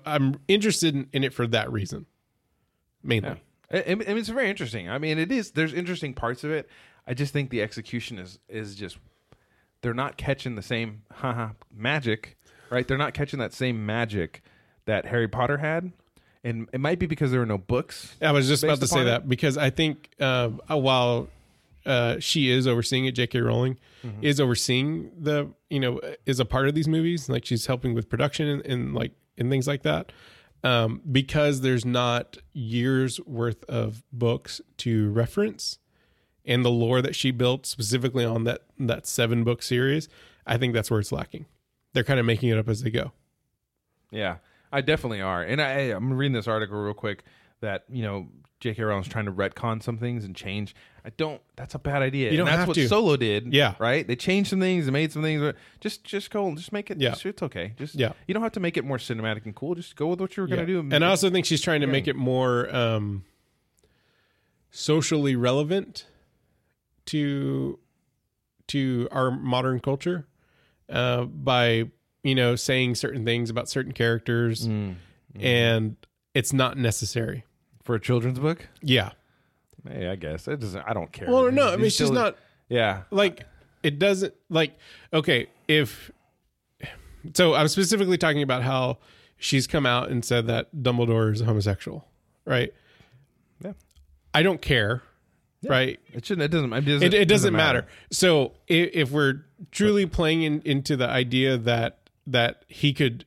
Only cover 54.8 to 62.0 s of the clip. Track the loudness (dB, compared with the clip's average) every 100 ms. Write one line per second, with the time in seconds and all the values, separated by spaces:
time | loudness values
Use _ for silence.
54.8 | 0 0 0 -2 -2 0 -2 -4 -14 -12
55.8 | -10 -10 -10 -10 -6 -4 -4 -6 -8 -8
56.8 | -6 -2 -2 -2 -8 -6 -8 -6 -8 -10
57.8 | -8 -2 -2 -2 -4 -4 -2 -2 -2 -2
58.8 | -4 -6 -6 -4 -4 -4 -8 -10 -8 -8
59.8 | -10 -6 -4 -4 -6 -6 -4 -2 -2 -2
60.8 | 2 4 4 4 2 2 2 0 2 0
61.8 | 2 0